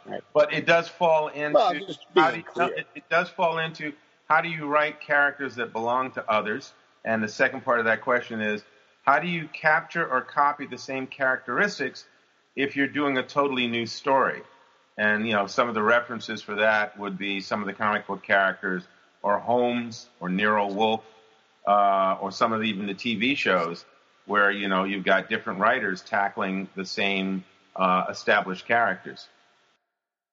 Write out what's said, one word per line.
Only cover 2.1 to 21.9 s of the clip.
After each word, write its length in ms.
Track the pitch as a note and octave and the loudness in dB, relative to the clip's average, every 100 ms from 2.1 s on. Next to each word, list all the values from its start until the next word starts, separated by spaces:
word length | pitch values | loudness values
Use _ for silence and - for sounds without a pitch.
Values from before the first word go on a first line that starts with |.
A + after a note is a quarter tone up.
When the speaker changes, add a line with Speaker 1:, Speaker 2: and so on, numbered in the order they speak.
| F3 | 2
Speaker 2:
how 140 | D#3+ | 4
Speaker 1:
being 0 | |
Speaker 2:
do 60 | E3 | 2
you, 40 | |
Speaker 1:
clear. 300 | - - F3+ - | -6 -2 -2 -2
Speaker 2:
it, 80 | C3+ | -10
it 140 | D3 - | -14 -2
does 180 | E3 F#3 | 0 0
fall 300 | - E3+ E3 | 0 0 0
into 340 | D#3+ D#3+ D3+ - _ _ - | -4 -6 -10 -12 _ _ 0
how 140 | D#3 | 2
do 80 | E3+ | 2
you 180 | D#3+ C#3+ | -4 0
write 360 | D3 D3+ D3 | 2 2 -2
characters 540 | - D3 C#3+ C#3 C3+ A2+ | 0 2 2 0 -6 -6
that 180 | A2 | -6
belong 380 | A2 A#2 B2+ C3 | -4 -2 0 -2
to 180 | - - | -4 0
others? 420 | G#2+ G#2 B2 - - _ _ | 0 0 -4 -8 -20 _ _
And 180 | A2+ A2 | -2 -2
the 60 | G#2+ | -2
second 340 | - C3 C3 | 0 0 0
part 160 | C3 A#2+ | 0 0
of 40 | |
that 160 | A2+ A2 | 2 0
question 400 | C3+ B2 - A2+ | 0 -2 -2 -4
is, 220 | G#2+ G#2 - _ _ _ | -4 -4 -8 _ _ _
how 140 | - D3 | 2 2
do 100 | F3 | 2
you 200 | E3+ D3+ | -4 -6
capture 600 | - D#3+ D#3 D#3+ E3+ D3 | -2 2 2 0 -4 0
or 140 | B2+ | 0
copy 440 | B2 D3+ C#3+ C#3+ C3+ | 0 2 2 0 -8
the 120 | B2 | -10
same 280 | - C3+ C3 | -8 -8 -8
characteristics 1000 | - C3 B2+ - B2+ G#3 - B2+ - - _ _ _ _ - | -2 0 0 -2 0 0 -2 -8 -8 -20 _ _ _ _ -4
if 200 | C#3 C#3 | -4 -2
you're 120 | C3+ | -2
doing 300 | C3 C#3+ C3 | -2 -2 -2
a 40 | |
totally 440 | B2+ D3 C#3+ C3 A#2+ | -2 0 0 0 -2
new 180 | A#2 | -2
story? 580 | A2+ - D3 C3+ G2+ C#2+ - - _ _ _ - | -4 -4 2 2 2 -2 -12 -20 _ _ _ -2
And, 300 | G#2+ G#2+ A#2 | 0 2 2
you 80 | |
know, 120 | G#2 G2 | 0 0
some 220 | A2+ A#2+ | 0 0
of 60 | |
the 80 | A2 | 2
references 580 | G#2+ A#2+ A#2+ A2 A2 G#2 | 4 2 2 -8 -8 -10
for 160 | - G#2 | -6 0
that 420 | A2 G#2+ G#2 G2+ | 2 2 0 -6
would 200 | G2+ F#2 | -8 -6
be 220 | G2+ G2 | -4 -6
some 200 | F#2 A2 | -4 -4
of 60 | G2+ | -4
the 60 | |
comic 340 | G2 G#2+ G#2 - | -2 0 0 -4
book 160 | G2 | -8
characters 600 | - G2 F#2+ F#2 G2 F2+ - _ _ _ | 2 4 4 0 -4 -4 -8 _ _ _
or 160 | G2+ G2+ | 0 0
Holmes 680 | A2 B2 A#2+ A#2+ A#2 A2+ - - | 2 2 2 -2 -6 -12 -18 -10
or 80 | F2+ | -4
Nero 380 | F#2 G#2+ G#2+ G2+ | 0 2 2 2
Wolfe, 360 | G2 A2 A2 - - _ _ _ _ - | 2 2 0 -4 -20 _ _ _ _ 2
uh, 500 | G2+ G2+ | 4 6